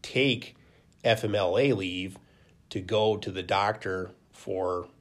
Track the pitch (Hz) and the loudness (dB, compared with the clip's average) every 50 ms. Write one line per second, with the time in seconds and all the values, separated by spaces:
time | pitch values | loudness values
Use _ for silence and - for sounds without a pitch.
0 | - - - 127 135 139 120 - - - - _ - _ _ _ _ _ _ _ | -14 -2 0 2 2 2 2 0 -4 -14 -18 _ -20 _ _ _ _ _ _ _
1 | - 120 113 110 - 107 101 104 98 87 90 110 135 143 123 98 95 90 87 90 | 2 2 2 4 2 0 2 2 2 2 4 4 4 4 2 0 0 -4 -4 -6
2 | 92 92 95 - _ _ _ _ - _ _ _ _ _ - 104 92 92 110 107 | -6 -8 -10 -14 _ _ _ _ -20 _ _ _ _ _ -10 -8 -4 0 2 2
3 | 107 110 107 - - 104 92 95 90 87 101 98 101 104 113 - - 98 92 92 | 4 2 2 0 -4 -6 -6 -6 -2 0 0 2 2 2 0 -2 -4 -6 -4 -4
4 | 90 85 - _ _ _ _ - - - 95 92 92 90 90 90 82 - - _ | -6 -8 -12 _ _ _ _ -14 -8 -6 -4 -2 0 0 -2 -2 -4 -8 -16 _